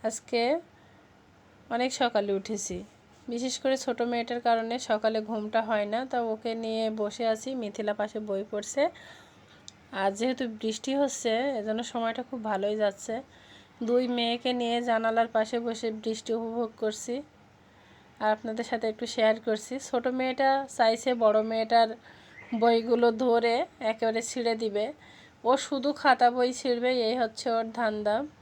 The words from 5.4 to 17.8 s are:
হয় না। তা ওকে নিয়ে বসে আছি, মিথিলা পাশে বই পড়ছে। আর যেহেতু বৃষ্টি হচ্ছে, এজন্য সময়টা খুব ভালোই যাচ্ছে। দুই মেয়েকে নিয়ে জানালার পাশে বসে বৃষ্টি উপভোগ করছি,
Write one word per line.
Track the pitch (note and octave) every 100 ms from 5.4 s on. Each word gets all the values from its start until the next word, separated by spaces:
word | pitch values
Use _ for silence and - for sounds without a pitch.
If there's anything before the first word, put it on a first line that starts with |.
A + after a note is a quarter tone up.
| G#3+ A3+
হয় | A3 A3 G#3
না। | A3 C4
তা | B3+
ওকে | A#3 G#3+ A#3
নিয়ে | A3+ A3+ A3 A3
বসে | A3 G#3 - A3+
আছি, | A3 B3+
মিথিলা | C4 G#3+ G3+ G#3+
পাশে | G#3 G#3 A3
বই | G#3+ G3 G#3+
পড়ছে। | G#3 G#3 - D#4+ - - - - - - - - - -
আর | A3+ G3 G3+
যেহেতু | B3 B3+ B3 G#3+
বৃষ্টি | A3 A3 -
হচ্ছে, | C#4 C#4 - A#3 A3 C#4 B3
এজন্য | G#3 A3 A#3
সময়টা | A#3+ A3+ A3+
খুব | B3 B3+
ভালোই | G#3+ G3 G3+ G#3+
যাচ্ছে। | G#3 G3 - A#3 - - - - - -
দুই | A#3 A#3+ B3
মেয়েকে | A#3+ A#3 A#3+ B3+
নিয়ে | B3 A#3 A#3+
জানালার | A#3+ A3+ A3+ A3+ A3+
পাশে | A#3 A3 A#3+
বসে | A#3 A3+ A3+ A3
বৃষ্টি | A3 A3 -
উপভোগ | A3+ A3+ A#3 A3+ A3+
করছি, | A3 G#3+ - B3 D4 - - _ - -